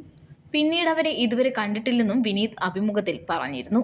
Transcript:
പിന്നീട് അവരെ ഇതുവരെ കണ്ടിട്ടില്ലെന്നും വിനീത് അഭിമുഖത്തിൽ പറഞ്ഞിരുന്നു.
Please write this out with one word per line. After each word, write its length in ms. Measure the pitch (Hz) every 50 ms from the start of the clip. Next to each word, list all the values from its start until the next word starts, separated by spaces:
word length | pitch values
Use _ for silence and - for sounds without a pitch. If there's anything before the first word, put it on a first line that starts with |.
| - - - - - - - - _ -
പിന്നീട് 360 | - 302 302 311 330 339 349 330
അവരെ 200 | 320 320 320 311 294 -
ഇതുവരെ 280 | 240 226 240 240 254 262 262
കണ്ടിട്ടില്ലെന്നും 640 | 226 208 208 208 220 226 262 240 240 233 202 202 262
വിനീത് 320 | 233 220 196 202 214 214 - - 165
അഭിമുഖത്തിൽ 500 | 185 170 190 208 214 208 208 202 196 156 117 - -
പറഞ്ഞിരുന്നു. 500 | 170 160 127 135 143 127 123 143 202 240